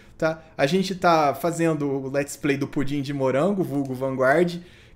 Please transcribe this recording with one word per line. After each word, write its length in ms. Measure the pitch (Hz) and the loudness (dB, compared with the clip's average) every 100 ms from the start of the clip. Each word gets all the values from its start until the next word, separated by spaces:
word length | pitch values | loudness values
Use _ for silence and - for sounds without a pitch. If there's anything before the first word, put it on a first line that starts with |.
| - - | -16 -4
tá? 280 | 160 165 - - | -2 -2 -8 -2
A 80 | 143 | 0
gente 300 | 190 190 185 | 2 0 0
tá 380 | 175 160 147 | 2 4 2
fazendo 560 | 135 175 165 165 151 143 | 0 -2 0 0 0 -2
o 200 | 135 131 | -4 -4
Let's 280 | 139 143 - | -4 -4 -4
Play 180 | 151 143 | -2 0
do 120 | 135 | -2
Pudim 340 | 151 135 143 | -2 -2 -2
de 120 | 135 | -4
Morango, 500 | 143 131 131 180 196 | -2 0 2 2 0
vulgo 300 | 139 143 135 | -2 -2 -4
Vanguard. 680 | 127 135 131 131 156 175 170 - - - | -4 -4 2 4 4 2 -2 -14 -20 -20